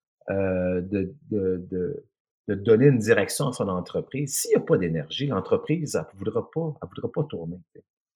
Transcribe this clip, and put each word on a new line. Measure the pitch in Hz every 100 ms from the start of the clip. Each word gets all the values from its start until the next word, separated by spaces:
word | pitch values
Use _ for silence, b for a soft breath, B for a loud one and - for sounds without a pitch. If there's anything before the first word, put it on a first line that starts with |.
| _ _ -
euh, | 98 95 92 90 90
de, | 92 101 92 - -
de, | 107 95 90 90
de, | 90 87 - - _ _ _ -
de | 98
donner | 101 117 143
une | 123
direction | 104 107 95 - -
à |
son | 127 104
entreprise, | 90 82 87 - 131 147
s'il | - 466
y | 427
a |
pas | - 160
d'énergie, | 85 80 - - 139
l'entreprise, | 98 - 101 - 165 156 90
elle | 80 98
voudra | 104 110 -
pas, | 160 165 143
elle | 90
voudra | - -
pas | 170
tourner. | 151 90 82 90 - - _ _ _